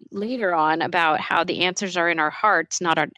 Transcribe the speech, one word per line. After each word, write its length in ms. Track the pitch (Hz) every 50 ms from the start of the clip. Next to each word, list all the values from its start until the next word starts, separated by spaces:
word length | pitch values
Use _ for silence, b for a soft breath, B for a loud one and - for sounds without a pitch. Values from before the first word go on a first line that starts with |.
| - -
later 440 | - 196 208 226 262 247 214 180 175
on 260 | 160 156 156 160 165
about 380 | 147 147 180 175 170 160 156 -
how 240 | - - 165 170 165
the 160 | 180 151 -
answers 340 | 170 180 185 - 208 185 170
are 120 | 180 170 170
in 80 | 170 165
our 120 | 151 151
hearts, 500 | - - - 214 190 165 160 - - -
not 160 | 180 170 160 160
our, 100 | 151 - -